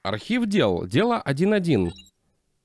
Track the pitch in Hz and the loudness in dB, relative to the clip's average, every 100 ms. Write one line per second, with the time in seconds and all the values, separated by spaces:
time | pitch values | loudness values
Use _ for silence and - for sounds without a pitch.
0 | 95 104 - 240 226 202 110 87 90 123 | -6 -6 -2 -2 0 2 2 0 0 0
1 | 233 233 - 135 196 208 170 113 85 - | 0 0 -2 0 2 2 2 2 0 -4
2 | - _ _ _ _ _ | -18 _ _ _ _ _